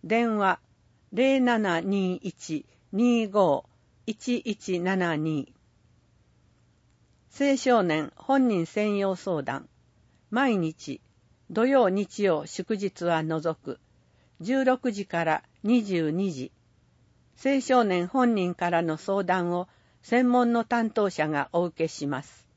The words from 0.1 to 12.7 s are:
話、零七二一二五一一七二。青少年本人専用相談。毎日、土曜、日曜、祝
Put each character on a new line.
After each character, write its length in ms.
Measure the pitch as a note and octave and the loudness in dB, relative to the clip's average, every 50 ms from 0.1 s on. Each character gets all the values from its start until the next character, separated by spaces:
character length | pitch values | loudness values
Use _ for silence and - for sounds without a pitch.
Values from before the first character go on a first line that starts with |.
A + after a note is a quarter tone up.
| G#3+ A#3 A#3+ A#3 A3 G#3 | 0 0 2 0 0 0
話、 240 | G3+ F#3+ F3+ - _ _ _ _ _ _ _ _ _ _ | 2 0 0 -2 _ _ _ _ _ _ _ _ _ _
零 300 | - F#3+ B3+ C4+ C4+ C4+ | -2 0 2 2 4 4
七 400 | B3+ B3 A#3+ A3 G#3+ G3 F3 E3 | 4 2 2 2 2 0 0 0
二 340 | E3+ G3 G3+ G3+ F#3+ F#3 F3+ | 0 0 -2 0 0 -2 -2
一 500 | - - F#3+ - _ - - D#3+ D3+ - _ _ _ _ _ - | -4 -8 -12 -12 _ -10 -8 -6 -8 -8 _ _ _ _ _ -2
二 340 | F#3+ A#3 B3 A#3+ A#3 A3+ G#3 | 0 2 2 2 2 0 0
五 380 | F#3+ G#3+ G3 E3+ C#3+ - - _ _ _ _ _ _ _ _ | 2 2 4 4 2 0 -2 _ _ _ _ _ _ _ _
一 320 | - A3 _ - - B3 A#3+ | -10 -10 _ -4 -4 -4 -4
一 420 | - - G#3 - - - F#3 F3 | -2 -6 -8 -8 -4 -4 -4 -2
七 360 | E3+ F#3 F#3+ F#3+ F3+ E3+ D#3+ D3+ | 0 -2 0 0 0 0 0 -2
二。 360 | D3+ D#3+ D#3 D3 C3+ - _ _ _ _ _ _ _ _ _ _ _ _ _ _ _ _ _ _ _ _ _ _ _ _ _ _ _ _ _ _ _ _ _ _ _ _ _ | -2 -2 -2 -2 -4 -6 _ _ _ _ _ _ _ _ _ _ _ _ _ _ _ _ _ _ _ _ _ _ _ _ _ _ _ _ _ _ _ _ _ _ _ _ _
青 220 | - C#4 C#4+ C#4 | -2 2 2 2
少 260 | B3+ - C4 B3 A3+ | 2 2 4 4 4
年 300 | G3 F3 D#3 D#3 D#3 C3+ _ _ | 4 2 0 0 -2 -6 _ _
本 320 | - - C4+ C#4 C4 B3 | -2 0 2 2 4 2
人 160 | G#3+ F3+ E3 | 2 0 -2
専 320 | - - G#3+ G#3 G#3+ G3+ G3+ | -2 -2 -2 -2 0 0 0
用 180 | G3 G3 F#3+ | 0 -2 -4
相 260 | F3+ - G3 F3+ D#3 | -4 -4 -4 -4 -4
談。 280 | C#3 - C3+ C#3 - - _ _ _ _ _ _ _ _ _ _ _ _ | -4 -4 -6 -8 -8 -14 _ _ _ _ _ _ _ _ _ _ _ _
毎 280 | - A#3 C#4 C4+ A3+ G3 | -2 0 0 2 0 0
日、 420 | E3+ D#3+ D#3+ _ - - C3+ - _ _ _ _ _ _ _ _ _ _ | -2 -4 -6 _ -12 -12 -12 -12 _ _ _ _ _ _ _ _ _ _
土 160 | E3+ G#3+ A3+ | -2 0 0
曜、 220 | B3+ C#4 C4+ A#3+ F#3+ | 2 4 4 4 4
日 360 | F#3 G3 G#3 - - - G3+ | 2 0 -4 -4 -6 -2 0
曜、 220 | F#3+ E3+ D3+ D3 | 0 0 0 -2
祝 300 | D#3 - - F#3 _ | -8 -10 -12 -6 _